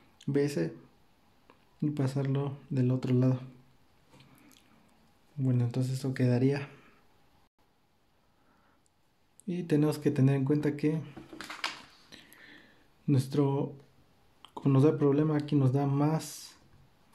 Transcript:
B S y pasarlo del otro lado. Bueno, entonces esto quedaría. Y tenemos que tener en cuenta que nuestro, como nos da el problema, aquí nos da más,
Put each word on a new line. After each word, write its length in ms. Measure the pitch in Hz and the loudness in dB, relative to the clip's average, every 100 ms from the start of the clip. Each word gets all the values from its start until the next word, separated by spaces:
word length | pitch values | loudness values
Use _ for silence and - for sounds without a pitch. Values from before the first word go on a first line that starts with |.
| _ _ - | _ _ -2
B 180 | 139 143 | 0 0
S 280 | 175 160 - - _ _ _ _ _ _ - _ - | -2 -4 -6 -20 _ _ _ _ _ _ -20 _ -4
y 80 | 147 | -4
pasarlo 680 | 147 131 139 135 135 139 135 - | 0 -2 -2 -2 -2 -4 -8 -6
del 220 | 131 123 | 0 2
otro 220 | 127 127 | 0 2
lado. 260 | 127 131 127 - - - _ _ _ _ - - - - - _ _ _ _ _ _ _ 143 | 2 4 0 -6 -20 -20 _ _ _ _ -20 -20 -20 -20 -20 _ _ _ _ _ _ _ -4
Bueno, 300 | 131 123 120 | 0 0 0
entonces 280 | 131 131 | -2 -4
esto 200 | 131 135 | -4 -4
quedaría. 560 | 131 123 123 131 139 - - - _ _ _ _ _ _ _ _ _ _ _ _ _ _ _ _ _ _ _ _ _ _ _ _ _ - | 0 2 2 2 0 -6 -16 -20 _ _ _ _ _ _ _ _ _ _ _ _ _ _ _ _ _ _ _ _ _ _ _ _ _ -8
Y 180 | 175 | -6
tenemos 340 | 170 151 151 147 | 0 0 0 0
que 140 | 147 | -2
tener 240 | 143 135 139 | 4 4 4
en 100 | 135 | 0
cuenta 320 | 147 147 - | 0 0 -2
que 240 | 151 156 - - - - - - - - - - - - - - - - - _ _ _ - | -2 -2 -6 -16 -18 -16 -16 -10 -10 -12 -20 -20 -20 -20 -20 -20 -20 -20 -20 _ _ _ 0
nuestro, 680 | 135 - 143 139 139 139 - - _ _ _ _ _ - | 0 0 0 0 0 -4 -10 -20 _ _ _ _ _ -20
como 200 | - 139 | -4 2
nos 100 | 135 | 6
da 80 | 151 | 6
el 60 | 156 | 4
problema, 380 | 143 143 156 147 | 2 4 2 0
aquí 200 | 147 147 | 0 2
nos 180 | 131 | 2
da 120 | 139 139 | 2 0
más, 680 | 139 151 160 - - - - _ - _ _ _ | 0 0 0 -6 -14 -18 -20 _ -20 _ _ _